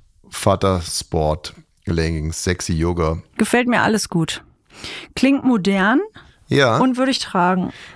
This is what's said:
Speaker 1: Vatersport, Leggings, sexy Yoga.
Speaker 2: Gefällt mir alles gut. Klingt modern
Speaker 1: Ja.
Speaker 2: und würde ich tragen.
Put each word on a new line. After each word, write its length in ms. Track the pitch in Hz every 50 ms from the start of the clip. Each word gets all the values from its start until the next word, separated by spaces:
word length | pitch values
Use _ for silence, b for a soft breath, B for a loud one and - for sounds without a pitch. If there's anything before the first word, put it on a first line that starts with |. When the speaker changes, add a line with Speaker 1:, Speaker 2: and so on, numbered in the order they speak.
| _ _ _ _ _ -
Speaker 1:
Vatersport, 1200 | - - - 104 95 92 - 98 92 87 82 - - - - - - 80 78 76 78 - - - - - - _ _ _ -
Leggings, 580 | 95 85 82 80 80 80 78 76 78 80 - -
sexy 300 | 92 87 - - - 85
Yoga. 460 | 80 82 87 87 85 80 78 82 85 - _ - -
Speaker 2:
Gefällt 300 | 220 - - 240 240 240
mir 140 | 233 -
alles 280 | 110 202 220 202 - -
gut. 340 | - 170 160 - - - - _ _ _ _ B B B B B B B B B B
Klingt 280 | - 254 269 277 269 -
modern 560 | 262 240 208 170 196 196 196 185 208 247 311 415 440 - B B B B B B -
Speaker 1:
Ja. 300 | - 139 139 117 110 127
Speaker 2:
und 180 | 254 262 247 247
würde 140 | 262 269
ich 80 | 254 -
tragen. 520 | - - - 185 180 180 185 185 180 - B B B B B